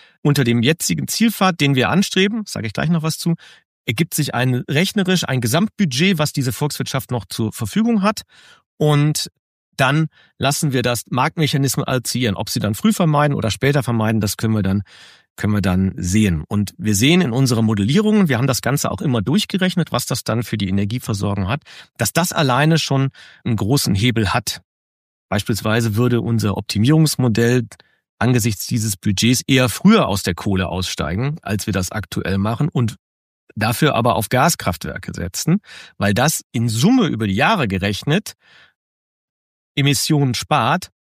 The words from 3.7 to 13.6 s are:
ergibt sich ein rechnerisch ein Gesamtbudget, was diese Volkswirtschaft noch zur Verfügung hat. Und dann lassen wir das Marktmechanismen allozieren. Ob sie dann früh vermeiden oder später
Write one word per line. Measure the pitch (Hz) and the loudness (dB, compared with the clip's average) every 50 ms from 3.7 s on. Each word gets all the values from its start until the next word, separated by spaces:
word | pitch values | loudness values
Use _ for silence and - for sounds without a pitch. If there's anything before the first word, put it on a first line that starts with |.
| _ _ _ | _ _ _
ergibt | - 117 - 170 - - | -4 -2 -2 -2 -2 -2
sich | - 143 - - | -2 -4 -2 -2
ein | 120 123 127 123 123 - - | 0 0 0 0 -2 -2 -2
rechnerisch | 139 147 190 - - 208 180 185 185 170 - | 0 0 0 0 0 -2 0 0 0 0 0
ein | - 131 127 | -2 -2 -2
Gesamtbudget, | 120 107 131 170 214 208 - - 202 147 120 131 180 196 190 151 | 0 0 0 0 0 -2 0 0 0 0 0 2 2 2 2 2
was | 151 - | 0 -2
diese | - 147 127 127 - | -2 -2 -2 -2 -2
Volkswirtschaft | - 147 143 - - 127 - - 131 - - | -2 -4 -4 -4 -6 -6 -6 -6 -6 -6 -6
noch | 127 113 - | -6 -8 -8
zur | - - - 113 107 | -8 -6 -4 -4 -4
Verfügung | - - 113 104 - 208 226 240 233 202 190 | -4 -6 -8 -4 -2 0 0 2 2 2 2
hat. | 208 - - - _ _ - - - - _ _ _ _ | 0 -2 -2 -8 _ _ -20 -20 -20 -20 _ _ _ _
Und | - 156 151 147 143 147 151 147 - - - - _ _ _ _ _ _ _ _ | 0 2 2 4 4 2 2 0 -2 -6 -8 -12 _ _ _ _ _ _ _ _
dann | - 139 127 139 160 160 - - _ _ _ _ | 0 0 2 2 0 0 -2 -6 _ _ _ _
lassen | - - 139 143 - 160 143 127 | -4 -2 -2 -2 -2 -2 -2 0
wir | 127 120 | 0 0
das | 123 120 113 - - | 0 -2 -4 -6 -4
Marktmechanismen | - 123 135 156 - 170 156 - - 139 139 127 - 147 - | -2 -2 0 0 0 -2 -2 0 0 0 0 0 -2 -2 -2
allozieren. | - 131 127 - - - 120 127 107 92 | -2 -4 -4 -4 -4 -4 -2 -2 -2 -2
Ob | - 110 - | -4 -6 -6
sie | - - | -4 -4
dann | 90 101 90 | -2 -2 -2
früh | - - 220 214 | 0 0 0 2
vermeiden | - 185 156 151 143 147 147 143 | 2 2 2 2 2 2 2 0
oder | 104 107 107 | 0 -2 -2
später | 98 - | -2 0